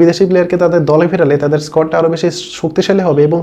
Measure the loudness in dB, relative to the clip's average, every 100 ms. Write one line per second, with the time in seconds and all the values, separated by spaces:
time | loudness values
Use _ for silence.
0 | 2 2 0 2 0 0 0 0 2 2
1 | 2 0 0 2 0 -2 -2 -2 0 0
2 | 0 0 -4 -4 -12 -8 -6 -2 0 0
3 | 0 2 2 0